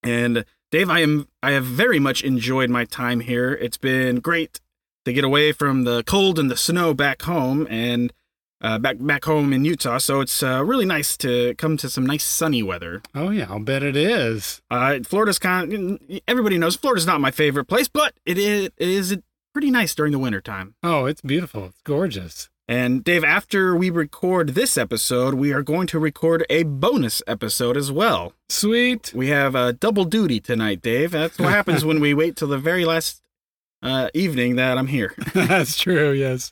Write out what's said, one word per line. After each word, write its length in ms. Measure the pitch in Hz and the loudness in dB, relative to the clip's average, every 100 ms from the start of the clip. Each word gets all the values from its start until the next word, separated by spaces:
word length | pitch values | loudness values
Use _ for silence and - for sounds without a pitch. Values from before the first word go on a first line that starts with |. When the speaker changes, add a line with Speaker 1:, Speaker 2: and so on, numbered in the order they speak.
Speaker 1:
And, 420 | 127 120 120 117 110 _ _ | -2 0 0 0 -4 _ _
Dave, 180 | 156 185 | 0 2
I 100 | 170 | 2
am, 260 | 156 151 143 _ | 2 2 -2 _
I 80 | 131 | 0
have 140 | 139 131 | 0 0
very 340 | 127 233 185 | 0 2 4
much 240 | 139 123 | 2 0
enjoyed 460 | 139 131 117 131 131 | 0 0 0 0 2
my 160 | 120 117 | 0 -2
time 340 | - 123 120 | -4 -2 -2
here. 320 | 117 120 123 | -2 -2 0
It's 240 | 143 120 - | -2 -6 -4
been 420 | - 131 127 123 | -2 0 2 0
great 420 | 151 170 160 - _ _ _ _ - | 0 -2 -4 -10 _ _ _ _ -4
to 80 | |
get 100 | 127 | 0
away 300 | 135 143 151 | 2 4 4
from 320 | 147 143 135 123 | 2 0 2 2
the 180 | 120 | 0
cold 340 | 117 196 196 160 | 0 2 4 2
and 140 | 139 | 0
the 60 | 120 | 0
snow 360 | - 175 170 | 0 0 0
back 280 | 139 143 135 | 2 0 -2
home 440 | - 170 131 139 156 | -2 -2 0 0 -2
and, 420 | 113 120 120 120 - _ _ _ _ | -2 -2 0 -2 -6 _ _ _ _
uh, 160 | 110 110 | -4 -2
back, 200 | 131 117 | -2 -2
back 240 | 139 143 | -2 -2
home 300 | 165 151 143 | 0 2 2
in 100 | 131 | 2
Utah. 340 | 147 160 131 120 | 2 0 -2 -2
So 200 | - 139 | 0 0
it's, 240 | 131 - | 0 -2
uh, 180 | 135 127 147 | 0 0 0
really 180 | 262 190 | 0 0
nice 300 | 160 147 - | 0 -2 -4
to 380 | 139 123 120 - | 0 2 0 0
come 220 | 156 156 | -2 -2
to 120 | 131 | -2
some 160 | - 127 | -2 -2
nice 200 | 147 - | -2 -2
sunny 360 | - 160 131 | -2 0 0
weather. 400 | 101 87 85 90 - 135 | -2 -6 -8 -12 -10 -6
Speaker 2:
Oh, 140 | 175 | -2
yeah, 180 | 214 131 | -2 -4
I'll 100 | 104 | -6
bet 220 | 110 135 | -4 -2
it 120 | 143 139 | 0 0
is. 680 | 170 233 120 110 - - _ | 0 2 0 -2 -6 -12 _
Speaker 1:
Uh, 300 | 123 131 143 120 | 0 0 0 -2
Florida's 340 | 190 214 185 | 0 2 0
kind 340 | 185 185 160 | 0 -2 -2
of, 460 | 208 185 202 - 202 - | -4 -4 -6 -8 -10 -2
everybody 300 | 247 214 185 | 0 2 2
knows 180 | 170 185 | 0 0
Florida's 320 | 285 226 165 | 0 0 2
not 140 | 160 | 2
my 100 | 135 | 2
favorite 340 | - 151 139 131 | 2 0 0 0
place, 180 | 220 285 | 0 0
but 280 | 294 302 - - | 0 0 -2 -4
it 120 | 180 | 0
is, 280 | 202 208 190 _ | 0 0 -2 _
it 140 | 180 | -2
is 280 | 190 185 196 - _ _ | 0 0 -4 -8 _ _
pretty 180 | 294 294 | -2 2
nice 240 | 254 185 - | 2 0 0
during 160 | 151 | 0
the 80 | 143 | 0
wintertime. 560 | 131 101 107 98 95 _ | -2 -4 -6 -10 -12 _
Speaker 2:
Oh, 220 | 170 160 131 | -2 0 0
it's 160 | 156 | -4
beautiful. 460 | 135 143 175 110 92 | -4 -4 -4 -10 -12
It's 140 | _ | _
gorgeous. 680 | - 147 185 104 87 - - _ - | -4 -2 -2 -6 -12 -16 -18 _ -6
Speaker 1:
And, 340 | 120 123 127 | -2 0 0
Dave, 220 | 117 175 | 2 2
after 540 | 151 175 - 202 190 175 | 2 0 0 0 2 2
we 120 | 185 | 2
record 680 | 170 147 - 180 185 156 135 | 0 -4 -2 0 2 0 0
this 220 | 254 - | 0 0
episode, 580 | 113 113 - 123 127 135 | -2 -2 -2 0 0 0
we 180 | 143 | 0
are 100 | 139 | 0
going 240 | 143 160 180 | -2 -2 0
to 120 | 165 | 0
record 460 | 156 - 160 165 165 | -2 0 0 2 2
a 140 | 147 | 2
bonus 600 | 165 135 180 269 123 - - | 0 0 2 2 0 -2 -6
episode 500 | 110 110 - 120 131 | -6 -4 -2 0 0
as 160 | 139 | -2
well. 400 | 143 220 113 87 _ _ | 0 2 2 -2 _ _
Speaker 2:
Sweet. 640 | - 208 233 247 247 - - | 0 2 4 2 0 -6 -4
Speaker 1:
We 140 | 131 | 0
have 260 | 147 139 131 | 2 2 2
a 160 | 123 | 0
double 320 | 120 208 202 | 0 0 2
duty 380 | 180 220 190 117 | 2 2 2 0
tonight, 400 | - 117 110 95 | -2 -2 0 -2
Dave. 300 | 117 117 165 | 0 0 0
That's 280 | 165 165 - | 0 -4 0
what 120 | 156 | 2
happens 340 | 202 202 160 156 | 2 2 0 2
Speaker 2:
<laughs> 0 | |
Speaker 1:
when 160 | 156 | 2
we 120 | 147 | 2
wait 220 | 143 165 - | 2 0 0
till 140 | 147 | -2
the 80 | 139 | -2
very 260 | 147 180 | 0 0
last, 380 | 165 165 - - _ _ _ _ _ _ | 2 0 -2 -10 _ _ _ _ _ _
uh, 260 | 127 131 127 156 | -4 -2 -2 -2
evening 400 | 185 135 123 123 | -2 0 0 2
that 200 | 127 127 | 2 0
I'm 120 | 131 | 0
here. 260 | 139 98 - | 0 -2 -4
<laughs> 100 | - 185 | -4 0
Speaker 2:
That's 420 | 175 190 143 - | 2 2 2 -2
true, 340 | - 175 151 | 0 2 2
yes. 400 | 139 135 127 - | 2 0 -2 -6